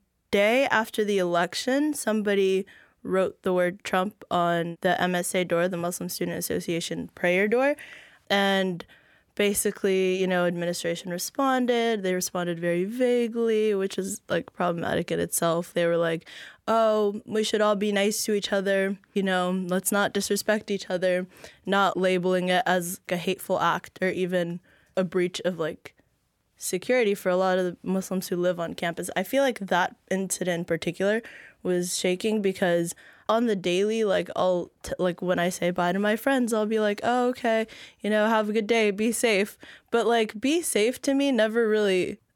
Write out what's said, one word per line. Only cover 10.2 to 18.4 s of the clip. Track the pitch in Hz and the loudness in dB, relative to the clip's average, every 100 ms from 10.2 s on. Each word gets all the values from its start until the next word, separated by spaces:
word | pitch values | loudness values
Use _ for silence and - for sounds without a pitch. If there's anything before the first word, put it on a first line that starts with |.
| 185 | 2
know, | 180 175 | 2 0
administration | 175 175 175 170 170 185 | 0 -4 -4 -4 -4 -6
responded. | 180 - - 269 262 247 240 233 220 | -8 -6 -2 0 2 2 2 0 0
They | 185 | 0
responded | 185 180 180 175 170 | -2 -2 -4 -4 -2
very | 175 170 | 0 0
vaguely, | 190 240 254 247 233 233 233 220 214 | -2 0 2 2 0 0 0 2 2
which | 202 196 - | 0 -2 -4
is, | 190 196 - | -6 -8 -4
like, | 175 175 | -4 -4
problematic | - 180 170 - - 170 | -2 -2 0 -2 -2 -2
in | 170 | -2
itself. | 170 - 170 165 175 | -2 0 0 0 -2
They | - 170 | -2 0
were | 170 | 2
like, | 170 165 - - - - - | 0 -2 -8 -18 -20 -10 -2
"Oh, | 226 220 214 208 208 | 2 4 2 0 -2
we | - 214 | -4 -2
should | 214 214 | 0 2
all | 208 | 2
be | 208 208 | 2 2
nice | 202 202 214 | 2 2 0
to | - | 0
each | 208 | -2